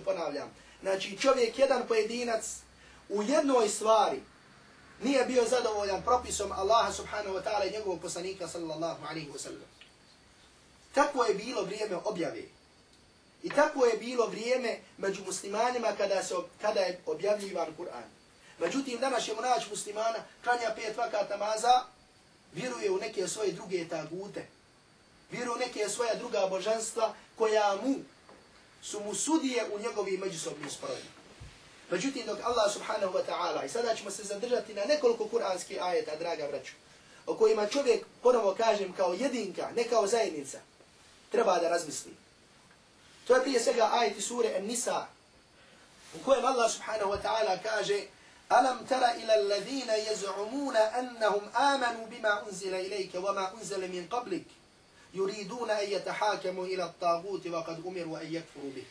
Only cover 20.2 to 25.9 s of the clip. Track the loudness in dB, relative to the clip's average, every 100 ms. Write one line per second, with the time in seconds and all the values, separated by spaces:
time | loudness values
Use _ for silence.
20.2 | -8 -6 0 0 0 -4 -6 -4 -2 -2
21.2 | -2 -2 -2 2 6 6 4 -10 _ _
22.2 | _ _ -16 -8 -6 -2 0 0 -2 -4
23.2 | -4 -2 -2 -2 -4 -4 -4 -6 -6 -8
24.2 | -10 -10 -14 -16 _ _ _ _ _ -20
25.2 | -12 -6 -4 -2 -2 -2 -2